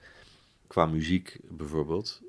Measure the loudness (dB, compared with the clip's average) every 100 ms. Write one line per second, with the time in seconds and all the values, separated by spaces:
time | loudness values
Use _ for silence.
0 | -20 -20 -20 -20 _ _ -2 2 4 4
1 | 2 0 0 -16 -16 -10 -4 -2 0 -2
2 | -4 -10